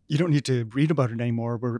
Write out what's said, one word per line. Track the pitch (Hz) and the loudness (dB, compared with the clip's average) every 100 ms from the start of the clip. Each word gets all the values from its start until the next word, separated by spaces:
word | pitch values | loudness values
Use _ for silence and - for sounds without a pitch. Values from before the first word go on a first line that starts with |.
| - | -4
You | 147 | 0
don't | 175 | 2
need | 147 - | 2 2
to | 127 110 | -2 -2
read | 127 156 | 0 2
about | 147 123 | 2 0
it | 117 | 0
anymore. | 120 117 117 117 | -2 0 -2 -2
We're, | 123 | -4